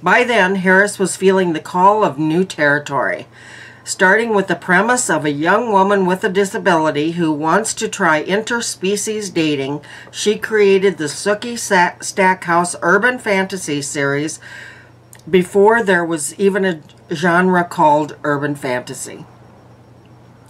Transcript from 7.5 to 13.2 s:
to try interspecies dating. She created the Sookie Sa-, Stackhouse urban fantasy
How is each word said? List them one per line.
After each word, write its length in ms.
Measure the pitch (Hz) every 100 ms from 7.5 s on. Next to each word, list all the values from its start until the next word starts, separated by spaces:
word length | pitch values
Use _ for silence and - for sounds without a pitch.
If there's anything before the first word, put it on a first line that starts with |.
| 190 220
to 140 | - 214
try 340 | - 170 156
interspecies 1120 | 165 202 220 233 - - 190 202 220 214 202
dating. 460 | 170 156 139 135 147 - - -
She 260 | - 208 208
created 600 | - 214 196 196 196 170
the 80 | 147
Sookie 520 | - 208 208 240 233
Sa-, 400 | - 185 175 -
Stackhouse 760 | - - 185 180 175 170 170 -
urban 380 | 170 196 247
fantasy 640 | 254